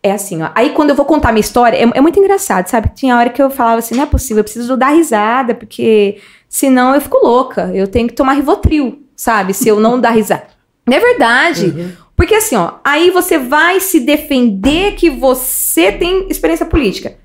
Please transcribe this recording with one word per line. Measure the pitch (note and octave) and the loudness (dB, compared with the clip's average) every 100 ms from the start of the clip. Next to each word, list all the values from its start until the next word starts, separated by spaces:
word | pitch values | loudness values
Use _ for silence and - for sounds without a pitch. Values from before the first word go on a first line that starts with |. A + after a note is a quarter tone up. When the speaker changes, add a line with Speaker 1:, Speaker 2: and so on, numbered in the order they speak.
Speaker 1:
É | G3+ | -2
assim, | G3+ - D#3+ | -4 -6 -8
ó. | D#3+ | -4
Aí | - C#4+ | 0 0
quando | D4 D4 | 2 0
eu | |
vou | C#4 | 0
contar | C#4 D4+ B3+ | 2 2 2
minha | A3 | 0
história, | G#3 B3 A#3+ - | 0 2 2 2
é, | A#3 B3 | 0 2
é | |
muito | D4+ G4+ | 2 4
engraçado, | G4 G4 - F#3+ F#3 | 2 0 0 -4 -2
sabe? | A#3 G#3+ | -2 -4
Tinha | - C4 A#3+ | -4 0 2
hora | A#3+ | 0
que | B3+ | 0
eu | C4+ | 0
falava | C4+ A#3 A#3 | 0 0 0
assim, | A3+ A#3 | -2 -4
"Não | |
é | D4 | -2
possível, | - - G#3+ | -2 0 -2
eu | |
preciso | G#3+ A3+ A#3+ B3+ | -2 -6 -4 0
dar | C4 | 2
risada, | D#4 D#4 G#3+ G#3+ B3 B3 G#3 | 2 2 0 0 0 -2 -6
porque | - - A#3 G#3+ G3+ G3+ - _ _ | -10 -4 2 2 2 -4 -18 _ _
senão | - C#4 B3+ B3+ | -4 2 2 4
eu | C#4 | 0
fico | C#4 C5 G4 | 0 2 4
louca. | A#3+ B3 - F#3 | 2 0 -4 -4
Eu | F#3+ G3 | -4 -2
tenho | A#3 A#3 | -2 -2
que | |
tomar | - C4+ | 0 0
Rivotril, | C#4 C#4 F#4+ - D4+ B3 - _ - | 0 0 0 0 0 -2 -6 _ -6
sabe? | - A3 F#3 | -2 0 -2
Se | G3 A3+ | -2 0
eu | G#3 | 2
não | A3 B3 | 2 2
dar | A#3 | 2
risada." | A3+ G3+ G3 - _ _ _ - | 0 0 -4 -6 _ _ _ 0
É | C#4 | 2
verdade. | A#4+ A#4+ A#3 B3 D#4+ D#4 F#3+ D3 | 2 2 2 2 0 0 -2 -4
Speaker 2:
Uhum. | F3 - _ | -10 -14 _
Speaker 1:
Porque | - F4 A4 | -2 2 0
assim, | G#4+ | 0
ó, | A3 E3+ - | -2 -2 -4
aí | - D4 F4 | -2 2 2
você | F#4 F4 D#4+ | 2 0 -2
vai | B3 D4+ E4+ F#4+ | 0 0 2 0
se | - D#4+ | 0 0
defender | B3 D4 D4+ C4+ A#3+ F#3+ A#3 D#4 G4+ | 0 -2 0 0 0 0 0 0 -2
que | G4+ E4+ | 0 -2
você | B3 C4 B3+ - - - - F#4 | 0 0 0 -4 -6 -2 0 0
tem | - F4 F#4+ F#4+ | 0 -2 -2 -4
experiência | - D#4 E4 E4+ | -4 -2 -2 -2
política. | E4 C4 - A3 - | 0 -2 -4 -12 -16